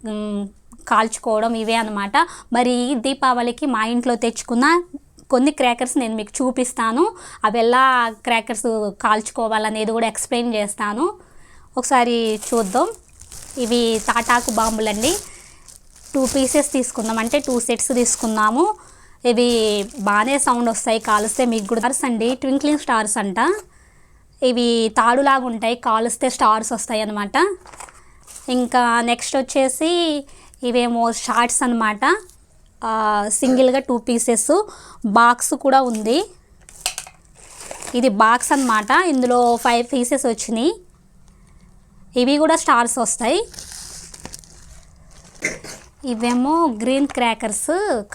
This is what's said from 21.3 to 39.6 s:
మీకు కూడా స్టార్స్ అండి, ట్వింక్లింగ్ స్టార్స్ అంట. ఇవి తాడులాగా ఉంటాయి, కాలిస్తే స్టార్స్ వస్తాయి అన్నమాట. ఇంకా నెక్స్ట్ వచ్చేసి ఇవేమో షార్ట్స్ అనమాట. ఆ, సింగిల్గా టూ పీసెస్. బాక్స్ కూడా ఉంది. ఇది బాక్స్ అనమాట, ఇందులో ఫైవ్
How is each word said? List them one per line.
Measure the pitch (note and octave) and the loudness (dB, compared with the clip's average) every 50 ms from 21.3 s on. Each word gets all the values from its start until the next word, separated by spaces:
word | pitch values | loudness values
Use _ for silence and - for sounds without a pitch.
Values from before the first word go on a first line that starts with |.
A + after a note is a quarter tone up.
| - - B3+ | 0 0 0
మీకు | B3 A3+ A3 G3+ | 2 2 -2 -2
కూడా | G3 A#3 A3+ | -2 -4 0
స్టార్స్ | G#3+ B3 C4+ - - | 0 0 -2 0 -2
అండి, | C4 A#3 A3 A3+ A#3+ C4 | -2 -2 0 0 -2 -2
ట్వింక్లింగ్ | B3+ - C4+ C4+ C#4 C#4+ D4 D4+ D4 | -2 -2 0 0 0 2 2 0 0
స్టార్స్ | - - G3+ A3 A3 G#3 - A3 | 0 0 0 0 0 0 -2 -2
అంట. | G3+ G3 F3+ A3 B3 D#4+ G4+ G#4+ F#4+ - _ - - _ _ - - _ _ _ _ _ _ - C#4 | -2 -2 0 0 0 0 0 -2 -6 -16 _ -20 -20 _ _ -20 -20 _ _ _ _ _ _ -2 0
ఇవి | B3+ A#3+ A#3+ A#3+ A#3+ A#3 A#3 A3+ A3 | 0 2 2 2 2 2 2 0 0
తాడులాగా | A3 - A3+ A#3 A#3+ C4+ C#4 C#4 C4+ C4+ B3+ | 2 2 2 4 4 4 4 4 2 2 0
ఉంటాయి, | B3 A3+ A3 A#3+ A3+ A#3+ | -4 -6 -4 -2 -4 -4
కాలిస్తే | A#3+ - B3 A3 A3 A3+ A#3 A3+ - C4+ B3 | -2 -2 -2 0 0 0 -2 -4 -2 -2 -4
స్టార్స్ | A#3+ - - G#3+ G#3+ A3 A3 - A#3 | 0 2 2 4 4 2 0 -4 -6
వస్తాయి | - - - A#3 G#3+ A3 | -6 -6 -4 -4 -4 -4
అన్నమాట. | G#3 G#3 G#3 G3+ G3 - C4+ F4 G#4 F#4+ - - - - - - - - - - - - - - - - - - - | -4 -4 -6 -6 -2 0 2 2 2 0 -6 -12 -20 -20 -20 -20 -20 -20 -20 -20 -20 -20 -20 -20 -20 -20 -16 -6 -2
ఇంకా | B3+ B3+ B3 A#3+ - B3 A#3+ A#3 A#3 A#3+ | 0 0 0 2 2 2 2 4 2 2
నెక్స్ట్ | A#3 A#3 A#3+ A#3+ - - - | 2 0 -2 -2 -4 -4 -2
వచ్చేసి | C4+ B3+ C4 - C#4+ C4+ C4 C4 - D#4 E4 F4 F4 E4+ D#4+ D4 D4 C#4 - - - - - - - C4 | -2 -2 0 0 0 0 0 0 0 -2 0 0 0 0 0 -2 -4 -6 -10 -18 -20 -20 -20 -18 -8 -6
ఇవేమో | A#3+ A#3 B3 A#3+ A#3+ A#3 A#3 A#3 A#3 A3+ | -2 0 0 0 0 0 0 0 0 0
షార్ట్స్ | - - - G#3+ A#3 A#3+ A#3+ - - C4+ | -4 -4 -4 0 0 0 0 0 0 0
అనమాట. | B3 A#3+ A3+ A3 G#3+ G#3+ G#3 B3+ C#4+ F#4 G#4+ F#4 - - - - _ _ _ _ _ _ - - | 0 0 0 0 -2 -2 0 2 0 0 0 -2 -12 -20 -20 -20 _ _ _ _ _ _ -10 -6
ఆ, | A3+ A3 A3 G#3+ G#3+ G#3 G#3 G3+ G#3+ | -4 -2 0 0 0 0 0 0 -2
సింగిల్గా | - - C#4 B3+ C4 B3+ C4 B3+ B3+ C4+ | -2 0 2 2 4 6 4 4 4 2
టూ | C4+ - B3 A3+ | 0 0 -2 -2
పీసెస్. | - - A#3+ A#3 - - A3+ A3+ - - D#4 G4 G#4+ - - - - - - - - | 0 -2 -2 -2 2 0 0 0 2 2 2 2 2 -2 -8 -20 -20 -20 -20 -8 -6
బాక్స్ | G#3+ G3 A#3 A#3 A#3 A#3+ - - - D4+ | 2 4 6 6 6 4 2 0 -4 -4
కూడా | C#4 - C4+ C4 C4+ | -2 0 4 4 4
ఉంది. | C4 B3 A3+ A3 G#3+ A3 B3 E4+ G#4+ - - - _ _ - - - - - - - - - - - - - _ _ _ - - - - - - - - - - - - - | 4 2 -2 -4 -2 0 0 0 -2 -4 -10 -20 _ _ -20 -20 -20 -20 -20 -10 -10 -8 -8 -8 -16 -16 -20 _ _ _ -20 -20 -20 -20 -20 -20 -18 -18 -16 -16 -14 -4 -2
ఇది | A#3+ A#3+ B3+ | 2 2 2
బాక్స్ | G3 G3+ A3 A3 A#3+ B3 - - D4+ | 4 4 4 4 4 2 2 0 0
అనమాట, | C#4 C4+ A#3+ A3 G#3+ G#3 G#3 C4 E4 F#4+ | 2 2 2 0 0 0 2 2 2 4
ఇందులో | F4 C#4+ B3+ B3 B3 B3 B3 A#3+ A#3+ A#3 | 2 2 2 2 2 2 4 4 4 2
ఫైవ్ | A#3 | 2